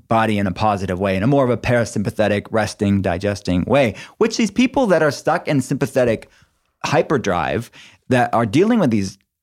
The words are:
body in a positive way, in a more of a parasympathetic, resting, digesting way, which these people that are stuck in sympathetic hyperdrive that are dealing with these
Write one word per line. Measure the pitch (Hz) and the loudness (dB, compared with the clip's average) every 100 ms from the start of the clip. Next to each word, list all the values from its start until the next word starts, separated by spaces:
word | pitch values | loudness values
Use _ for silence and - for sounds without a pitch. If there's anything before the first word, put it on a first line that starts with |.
| - | -2
body | 113 110 104 | 0 2 0
in | 101 | -2
a | |
positive | 87 107 101 95 90 | 0 0 0 -2 -2
way, | 98 92 | 0 0
in | |
a | 113 | 2
more | 143 | 2
of | 123 | 2
a | 117 | 0
parasympathetic, | - 120 113 113 104 - 104 104 - | 0 0 0 -4 -4 0 0 0 -2
resting, | 110 104 - 101 98 | -2 -2 0 0 2
digesting | 92 87 101 101 - 90 98 | 0 -2 -2 -4 -2 -2 2
way, | 135 120 - - - | 2 2 -2 -12 -4
which | 226 226 | -2 0
these | 226 | -2
people | - 254 277 233 | 0 0 0 2
that | 165 | 2
are | 151 | 2
stuck | - - 170 - | 0 -2 -2 -2
in | 143 | -2
sympathetic | 127 139 139 131 123 110 - _ _ _ _ _ - | -2 -4 -2 0 0 0 -6 _ _ _ _ _ -2
hyperdrive | 151 - 143 98 87 67 80 120 - - - - | 0 2 0 0 -2 -2 -4 -6 -14 -20 -20 -2
that | 123 117 | 0 2
are | 110 117 | 0 0
dealing | 131 214 240 | 2 2 2
with | 151 | 2
these | 110 98 - _ _ | 0 -2 -8 _ _